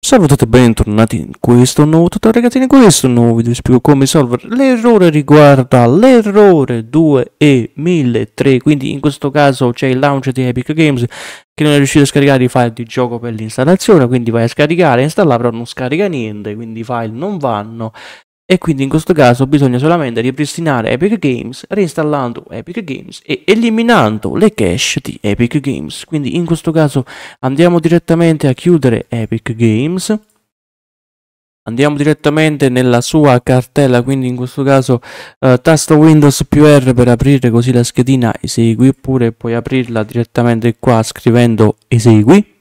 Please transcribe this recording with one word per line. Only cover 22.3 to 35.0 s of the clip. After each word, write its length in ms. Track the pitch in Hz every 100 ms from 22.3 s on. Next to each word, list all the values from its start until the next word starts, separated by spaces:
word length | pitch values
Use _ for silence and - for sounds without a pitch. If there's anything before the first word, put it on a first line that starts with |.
| 117 -
Epic 340 | 107 135 180
Games 380 | 175 131 - -
e 180 | - - -
eliminando 920 | 220 233 220 233 220 113 107 95 -
le 180 | 208
cache 460 | - 98 87 - -
di 160 | - -
Epic 400 | 104 101 120 156
Games. 420 | 139 85 76 -
Quindi 320 | - 156 135 170
in 100 | 165
questo 280 | 165 -
caso 320 | 160 151 139 123 - - -
andiamo 400 | 131 139 175 170
direttamente 680 | 160 170 - 165 165 156 143
a 40 |
chiudere 520 | 127 175 170 131 113 -
Epic 480 | 117 113 113 - 113
Games. 640 | 117 107 143 185 - 214 _ _ _ _ _ _ _ _ _ _ _ _ _ _
Andiamo 320 | - 117 147 147
direttamente 720 | 143 151 151 151 156 147 135
nella 320 | 123 127 120
sua 420 | - 160 147 123
cartella, 600 | - 127 123 - 139 123
quindi 240 | 123 135 127
in 80 | 123
questo 260 | 123 -
caso, 380 | 139 135 131 120